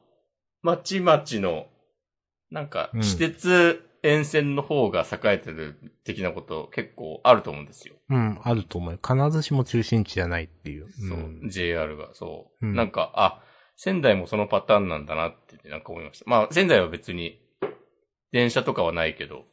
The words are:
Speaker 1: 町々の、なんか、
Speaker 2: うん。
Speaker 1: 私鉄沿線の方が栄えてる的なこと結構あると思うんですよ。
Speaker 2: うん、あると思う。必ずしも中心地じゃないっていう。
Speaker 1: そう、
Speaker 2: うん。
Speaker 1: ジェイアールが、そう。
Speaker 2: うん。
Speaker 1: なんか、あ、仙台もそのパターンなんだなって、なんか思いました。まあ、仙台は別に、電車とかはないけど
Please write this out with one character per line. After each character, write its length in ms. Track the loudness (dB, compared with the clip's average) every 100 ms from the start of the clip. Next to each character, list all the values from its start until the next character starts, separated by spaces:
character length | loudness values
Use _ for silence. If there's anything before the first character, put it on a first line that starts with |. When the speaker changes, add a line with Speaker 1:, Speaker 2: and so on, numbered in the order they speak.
| _ _ _ _ _ _
Speaker 1:
町 360 | 0 0 -2 0
々 240 | 4 4 4
の、 340 | -2 -2 -2 -6 _ _ _ _ _ _ _ _
な 140 | -12
ん 40 | -8
か、 220 | -6 -4
Speaker 2:
う 40 | -2
ん。 60 |
Speaker 1:
私 120 | -2 0
鉄 640 | -2 -2 4 6 6 2 -6 _
沿 220 | 2 2 2
線 300 | 0 0 -2
の 80 |
方 260 | 0 2 2
が 160 | 2 -2
栄 100 | -2 0 0
え 20 |
て 140 | -2
る 420 | -10 -12 -14 -20 _
的 200 | -10 -6
な 80 | -4
こ 100 | -6
と 280 | -8 -10 -8
結 200 | -8 -10 -10
構 260 | -14 2
あ 100 | 6
る 80 | 6
と 100 | 4
思 80 | -10
う 40 |
ん 20 | -12
で 80 |
す 140 | -18 -20
よ。 80 | _ -2
Speaker 2:
う 80 | 0
ん、 220 | 0 -2
あ 120 | -2
る 100 | -2
と 140 | -2 -6
思 120 | -8
う。 80 | -6
必 300 | -2 2 2
ず 120 | 0
し 100 | 0
も 100 | 0
中 200 | 0 0
心 200 | 2 2
地 120 | 0 -2
じ 60 |
ゃ 60 | -4
な 120 | -4
い 60 | -6
っ 20 |
て 240 | _ -14
い 100 | -14
う。 100 | -14
Speaker 1:
そ 240 | -12 -8 -8
う、 20 |
Speaker 2:
う 260 | -8 -10 -10
ん。 40 |
Speaker 1:
ジ 120 | -4
ェ 60 | -2
イ 40 | -2
ア 60 |
ー 40 | -4
ル 100 | -8
が、 160 | -16
そ 380 | -14 -14 -14 -18 -8
う。 40 | -2
Speaker 2:
う 40 |
ん。 60 | 0
Speaker 1:
な 100 | 0
ん 60 |
か、 200 | -2 -2 2
あ、 280 | 2 2 -16 _ _ -8
仙 260 | -4 2
台 140 | 4 2
も 100 | 2
そ 80 | -2
の 100 | 0
パ 140 | 0
タ 160 | 4 4
ー 20 |
ン 100 | 4
な 80 | -4
ん 80 | -6
だ 100 | -4
な 120 | -4
っ 80 | -6 _ -20
て、 80 | -16
な 80 | -16
ん 40 |
か 100 | -14
思 100 | -14
い 40 | -16
ま 80 |
し 60 | -12
た。 60 | 0
ま 200 | 2 2
あ、 40 |
仙 140 | 2 4
台 140 | 4
は 80 | 4
別 240 | -2 -8
に、 260 | -8 -8 -10 _ _ -10 -10 _ _ _ _ _
電 180 | 0 2
車 140 | 0
と 100 | -2
か 100 | 0
は 80 | 0
な 140 | 0 -2
い 100 | -4
け 120 | -10
ど 180 | -14 -20